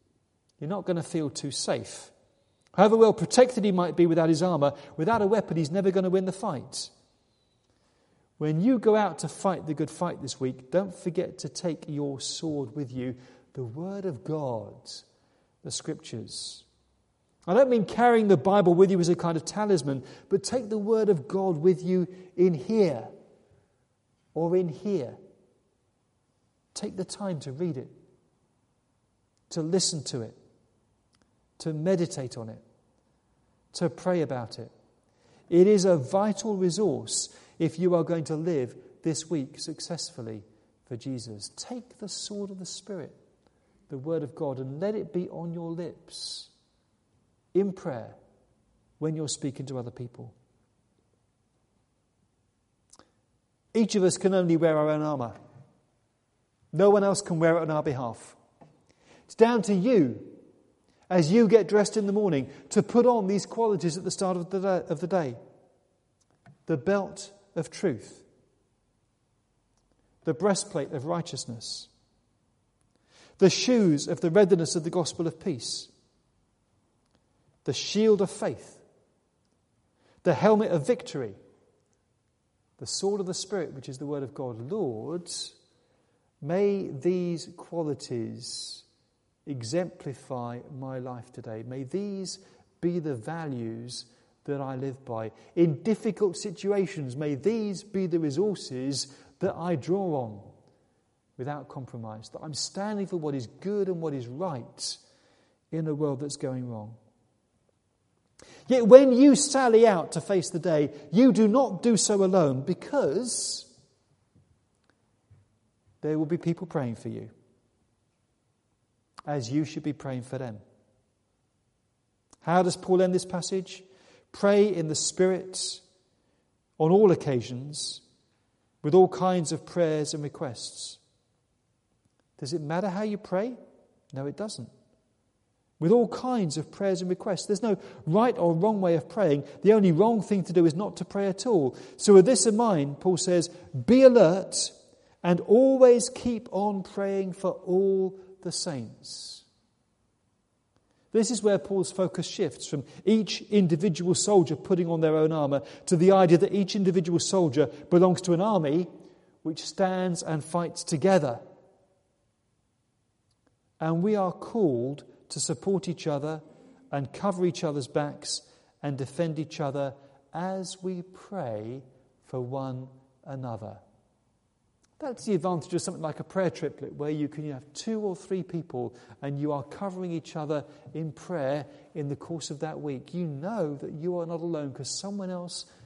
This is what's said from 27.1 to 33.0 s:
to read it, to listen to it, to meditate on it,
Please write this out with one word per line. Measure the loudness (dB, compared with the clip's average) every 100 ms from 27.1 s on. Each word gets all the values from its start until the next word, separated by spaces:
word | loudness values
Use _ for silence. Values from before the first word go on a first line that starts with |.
| -8 -8 -8
to | -8
read | -6 -6 -6
it, | -10 -18 _ _ _ _ _ _ _ _ _ _ _ _ _ _ _
to | -8
listen | -2 0 0 -4 -6
to | -8
it, | -10 -14 _ _ _ _ _ _ _ _ _ _ _ -12
to | -8
meditate | -4 0 0 0 -4 -10 -10
on | -14
it, | -16 -20 _ _ _